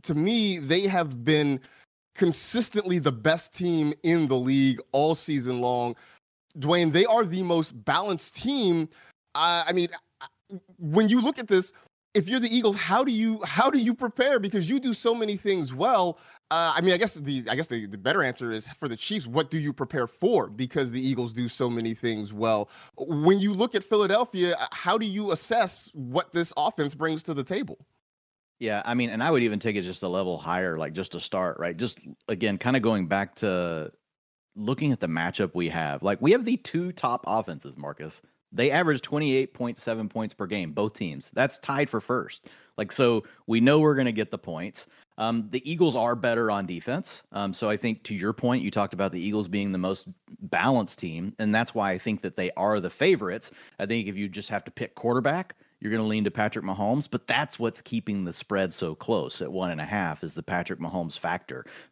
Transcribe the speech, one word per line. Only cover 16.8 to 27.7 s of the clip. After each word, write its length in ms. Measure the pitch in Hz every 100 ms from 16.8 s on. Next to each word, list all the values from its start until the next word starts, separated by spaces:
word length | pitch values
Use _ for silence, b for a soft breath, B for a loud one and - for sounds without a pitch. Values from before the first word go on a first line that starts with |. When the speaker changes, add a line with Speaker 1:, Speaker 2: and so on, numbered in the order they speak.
Speaker 1:
mean, 140 | 175
I 40 | 180
guess 160 | 214
the, 300 | 160 143 135 113
I 80 | 127
guess 120 | 160
the, 180 | 117 104
the 120 | 101
better 240 | 104 185
answer 300 | 135 120 120
is 160 | 110 -
for 180 | - 147
the 100 | 117
Chiefs, 300 | - 208 120
what 240 | 131 156
do 80 | 160
you 140 | 147
prepare 340 | 139 135 139 123
for? 420 | - 196 202 107
Because 440 | 107 127 151 131
the 80 | 123
Eagles 320 | 131 123 120
do 160 | 110 123
so 200 | - 127
many 260 | 117 113
things 380 | 110 120 107 104
well. 360 | 104 113 107 101 B B -
When 440 | 139 151 156 202
you 120 | 202
look 220 | 190 247
at 80 | 202
Philadelphia, 720 | - 214 196 208 247 190 175 175
uh, 80 | 131
how 260 | - 175 214
do 100 | 214
you 260 | 196 208
assess 580 | 160 - 339 302 - -
what 380 | 151 123 143 175
this 200 | 170 165 -
offense 380 | 151 - 143
brings 280 | 143 160 156
to 100 | -
the 80 | 143
table? 360 | 131 190 -